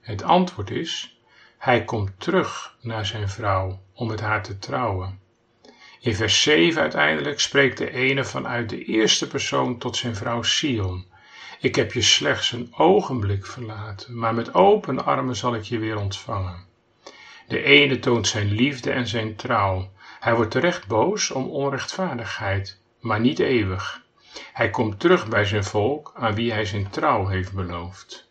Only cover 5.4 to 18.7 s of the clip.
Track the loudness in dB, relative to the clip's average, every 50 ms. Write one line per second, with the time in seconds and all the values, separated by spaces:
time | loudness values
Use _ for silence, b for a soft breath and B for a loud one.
5.4 | _ _ _ _ B B B B B B B B B -2 0 0 0 2 4 4
6.4 | 4 4 6 6 6 4 4 2 0 0 2 2 2 2 2 0 -4 -6 -2 -2
7.4 | -4 0 2 2 2 2 2 -2 -6 -4 -2 -2 0 0 0 0 -2 -4 -4 -6
8.4 | -6 -4 -4 -4 -4 -4 -6 -8 -6 -2 2 2 4 4 4 2 0 -4 -4 -4
9.4 | -4 0 0 0 0 0 -2 -4 -6 -6 -4 -4 -4 -4 -4 -4 -4 -2 -2 -2
10.4 | 0 0 0 0 0 0 0 0 0 -2 -4 -6 -10 -14 B B B B B B
11.4 | B B B B -2 0 2 2 0 0 0 0 2 4 2 2 2 0 0 0
12.4 | -2 -4 -4 -6 -10 -10 0 4 4 6 6 4 2 0 -4 -2 0 0 -2 -2
13.4 | -4 -8 -12 -12 -10 -10 -10 -10 -10 -12 -12 -14 -14 -12 -8 -2 -2 0 0 0
14.4 | -4 0 4 6 8 8 8 6 4 -2 -4 -2 0 0 0 0 0 -4 -4 -2
15.4 | -2 -2 -2 -2 -4 -4 -4 -2 -2 -2 -2 -2 -2 -4 -4 -6 -8 -6 -4 -4
16.4 | -4 -6 -8 -12 -16 _ _ _ _ _ _ B B B B B B B B B
17.4 | B B -4 -2 4 6 6 6 6 4 2 0 2 2 2 2 2 0 -2 0
18.4 | 0 0 2 2 2 0